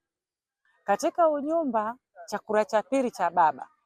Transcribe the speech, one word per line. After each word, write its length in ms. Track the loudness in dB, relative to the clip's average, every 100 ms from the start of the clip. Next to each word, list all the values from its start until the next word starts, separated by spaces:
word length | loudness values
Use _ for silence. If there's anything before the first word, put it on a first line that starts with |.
| _ _ _ _ _ _ _ _
Katika 460 | -2 0 0 2 2
unyumba, 680 | 2 -2 -2 -2 -2 -4 -8 _ -20 -10
chakula 380 | -10 -2 -2 0
cha 180 | -2
pili 280 | 0 -2 -2
cha 180 | -2 -2
baba, 380 | 4 2 2 -10 _